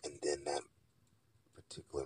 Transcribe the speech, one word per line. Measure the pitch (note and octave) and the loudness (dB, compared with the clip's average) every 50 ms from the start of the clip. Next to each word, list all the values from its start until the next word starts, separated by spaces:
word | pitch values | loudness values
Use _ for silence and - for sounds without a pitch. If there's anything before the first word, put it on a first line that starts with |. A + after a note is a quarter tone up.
| - | -8
and | D2+ C#2+ C#2 D2 | -8 -6 0 2
then | D2 C#2+ C#2 C#2 | 2 2 4 2
that | D2 C#2+ C#2 - - - - - - _ - - - - _ _ - - - _ - - | 0 0 0 -2 -6 -12 -20 -20 -20 _ -20 -20 -20 -20 _ _ -20 -20 -20 _ -20 -20
particular | - - - - - - - - C#2 C2+ | -20 -16 -12 -12 -12 -8 -4 -2 -2 -2